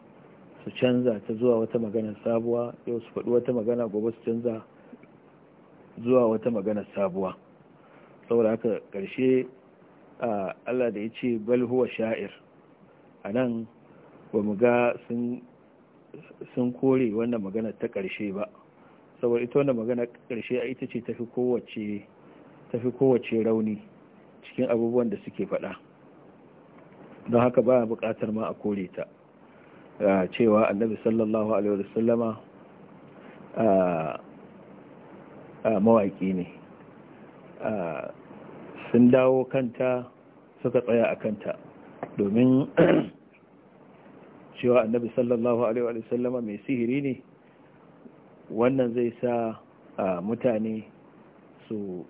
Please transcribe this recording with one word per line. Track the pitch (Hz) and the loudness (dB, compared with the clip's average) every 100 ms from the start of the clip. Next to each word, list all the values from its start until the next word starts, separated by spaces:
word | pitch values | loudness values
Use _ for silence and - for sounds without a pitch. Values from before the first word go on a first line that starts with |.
| - - - - - - | -20 -20 -20 -20 -20 -18
su | - - | -16 -2
canza | 127 123 123 104 - | 2 4 2 0 -4
ta | |
zuwa | 110 123 117 | 0 2 4
wata | 113 120 | 2 -2
magana | 113 113 110 101 | -2 -2 -4 -6
sabuwa, | 113 113 117 120 120 - - | -2 0 0 -2 -4 -8 -8
yau | 117 | -8
su | 113 | -6
faɗi | - 113 | -8 0
wata | 120 120 | 2 2
magana, | 123 107 120 113 | 0 0 0 -2
gobe | 104 113 | -2 -4
su | 113 - | -4 -4
canza | 117 120 110 - - - - - - - - - _ - - - - | -4 -2 -6 -10 -20 -20 -20 -20 -20 -20 -20 -20 _ -20 -20 -20 -6
zuwa | 117 127 117 | 2 4 4
wata | 110 123 | 2 0
magana | 113 95 104 98 - | -2 -2 -4 -4 -4
sabuwa. | 95 92 92 90 - - _ - - - - - - | -2 -2 -6 -8 -18 -20 _ -20 -20 -20 -20 -16 -2
Saboda | 117 113 | 2 2
haka | 113 117 98 - | 2 -2 -4 -6
ƙarshe, | 101 98 - 131 131 127 - _ _ - - - - | -10 -8 0 2 2 0 -8 _ _ -20 -20 -20 -8
a, | 120 104 92 - - | -4 -4 -4 -8 -6
Allah | 127 120 | -2 -2
da | 104 | -4
ya | 110 - | -8 -6
ce, | 127 117 | -4 -2
"Bal | 107 123 | 0 0
huwa | 120 127 120 | 2 0 0
sha'ir," | - 113 113 98 - - _ - _ - - - - | -2 -4 -4 -6 -14 -20 _ -20 _ -20 -20 -20 -14
a | 101 | -6
nan | 117 127 113 113 - - - - - - | -2 -2 -2 -8 -14 -20 -20 -20 -20 -4
ba | 110 | -2
mu | 104 101 | 0 2
ga | 120 120 120 - - | 4 4 2 0 -6
sun, | 117 120 123 - - _ _ _ _ _ - - - - - | -6 -4 -6 -12 -20 _ _ _ _ _ -20 -20 -20 -8 -2
sun | 123 | -2
kore | 123 135 131 120 | 0 2 2 2
wannan | 104 117 117 | 0 -2 -2
magana | 95 104 110 - | -4 -4 -6 -6
ta | 113 | -8
ƙarshe | 101 95 - 104 | -6 -8 -6 -6
ba. | 95 104 - - _ - - _ - | -6 -8 -12 -20 _ -20 -20 _ -4
Saboda | 120 120 | 0 0
ita | 120 143 | 0 0
wannan | 143 120 | 2 0
magana | 110 120 120 - - | -2 -2 -4 -8 -10
ƙarshe | 117 - 123 | -10 -6 -4
a | 117 | -4
ita | 131 127 | -8 -8
ce | 120 | -8
tafi | 120 113 117 - | -8 -8 -8 -4
kowace, | 123 120 - - 104 104 - - - - - - - | -2 -2 -4 -10 -8 -8 -12 -20 -20 -20 -20 -20 -8
tafi | 120 123 120 | -4 -4 2
kowace | 135 120 - 113 110 | 4 4 2 0 2
rauni | 113 107 104 - - - - - - | 2 0 -4 -10 -20 -20 -20 -20 -20
cikin | - - 127 | -10 -4 -2
abubuwan | 117 117 123 120 | 0 0 0 0
da | 98 - | -4 -8
suke | - 95 | -8 -4
faɗa. | 76 76 - - - - - - - - - - - - - - - - | -4 -6 -12 -20 -20 -20 -20 -20 -20 -20 -20 -20 -20 -20 -20 -20 -16 0
Don | 117 | 2
haka | 123 123 | 4 4
ba | 113 127 113 | 6 4 4
buƙatar | 113 110 110 110 | -2 -4 -4 -4
ma | 107 92 | -2 -4
a | |
kore | - 107 101 90 | -4 -4 -4 -6
ta. | - - - - - - - - - - - | -8 -12 -14 -20 -20 -20 -20 -20 -20 -20 -2
A, | 104 98 92 | 2 2 2
cewa | - 117 107 110 | 2 4 6 4
Annabi | 101 113 104 | 2 -2 -2
sallallahu | 117 113 107 110 107 104 | 0 0 2 0 0 0
alaihi | 104 101 | 0 -2
wa | 98 - | -4 -2
sallama, | 113 117 113 107 - - - - - - - - - - - - | 0 2 0 -6 -12 -20 -20 -20 -20 -20 -20 -20 -20 -20 -10 0
a, | 110 95 90 85 78 - - - - - - - - - - - - - - - | 4 4 4 0 -4 -8 -14 -20 -20 -20 -20 -20 -20 -20 -20 -20 -20 -20 -20 -8
a, | - 104 | -2 2
mawaƙi | 107 113 101 - 95 92 | 4 4 4 -2 -2 -2
ne. | 87 - - - - - - - - - - - | -6 -12 -20 -20 -20 -20 -20 -20 -20 -20 -20 -10
A, | - 107 85 73 - - - - - - - - - | -6 -6 -6 -8 -10 -14 -20 -20 -20 -20 -18 -18 0
sun | 120 123 | 6 8
dawo | 131 127 131 127 | 8 6 4 0
kanta, | 135 123 - 127 123 120 - - - - - | -2 -2 -2 -2 -2 -6 -16 -20 -20 -20 -8
suka | 127 123 | -2 0
tsaya | 117 117 107 | 2 2 2
a | - | 0
kanta. | 113 107 - - - - - - - - | -4 -6 -6 -10 -12 -20 -20 -16 -10 -2
Domin | 101 110 127 131 - - | 0 4 6 4 2 4
<clears throat> | - - - - _ _ _ - - - - - - - - - - - | 4 4 0 -8 _ _ _ -20 -20 -20 -20 -20 -20 -20 -20 -20 -20 -4
cewa | 123 123 110 | 2 4 4
Annabi | 120 117 - | 0 -2 -2
sallallahu | 120 120 120 117 117 | 0 0 0 0 0
alaihi | 117 120 | 0 -2
wa | 117 110 | -4 -6
sallama | 120 123 127 | -4 -2 -4
mai | 113 104 - | -6 -8 -6
sihiri | 127 113 135 | -2 -2 -2
ne, | 139 120 - - - - - - - - - - - - - | -2 -6 -10 -20 -20 -20 -20 -20 -20 -20 -20 -20 -20 -20 -8
wannan | 107 120 135 123 | 0 2 2 0
zai | 117 120 117 | 0 -4 -2
sa, | 123 120 113 110 - - - - | -2 -2 -4 -8 -16 -20 -14 -6
a, | 98 90 | -4 -2
mutane | 98 113 127 110 110 110 - - - - - - - - - | -4 -2 0 0 -2 -6 -10 -20 -20 -20 -20 -20 -20 -20 -10
su | 110 98 90 - | -8 -8 -10 -12